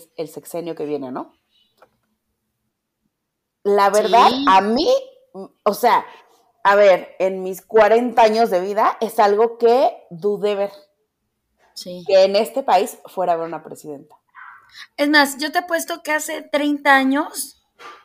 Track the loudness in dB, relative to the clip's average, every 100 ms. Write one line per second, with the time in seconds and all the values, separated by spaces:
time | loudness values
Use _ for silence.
0 | -14 -14 -14 -14 -14 -12 -10 -10 -8 -8
1 | -8 -12 -14 _ _ _ _ _ _ _
2 | _ _ _ _ _ _ _ _ _ _
3 | _ _ _ _ _ _ -2 2 2 2
4 | 2 4 4 2 2 2 2 0 0 -2
5 | -4 _ _ -20 -20 _ -6 -2 2 0
6 | -2 -16 _ _ _ _ 0 4 6 4
7 | 0 -6 -4 -4 -8 -12 0 2 4 4
8 | 2 2 4 4 0 0 -2 -2 -2 -2
9 | -4 0 2 2 0 2 2 4 2 -2
10 | -16 -8 -6 -4 -4 -4 -6 -10 _ _
11 | _ _ _ _ _ _ _ -20 -16 -12
12 | 0 2 4 2 -2 -4 0 0 0 -8
13 | -14 -6 -2 -2 -6 -12 -16 -20 -16 -18
14 | -20 _ _ -20 -20 -20 _ -20 -14 -6
15 | 0 2 2 -2 -6 -6 -4 -6 -6 -10
16 | -6 -6 -6 -12 -6 -4 -2 -2 2 2
17 | 2 -2 -4 -10 -16 _ _ _ -20 -20